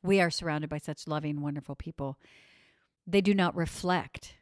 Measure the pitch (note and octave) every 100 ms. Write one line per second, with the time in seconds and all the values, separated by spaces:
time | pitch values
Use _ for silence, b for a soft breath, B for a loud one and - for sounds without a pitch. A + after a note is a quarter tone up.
0 | F3+ G3 E3+ - E3+ D3+ D3+ D3+ - D3+
1 | - D3+ D3+ D3 D3 D3 - C#3 - -
2 | C#3 C3 b b b b b b b _
3 | - G3 G3 G3+ F3 - D#3+ - F3+ F3+
4 | - - - -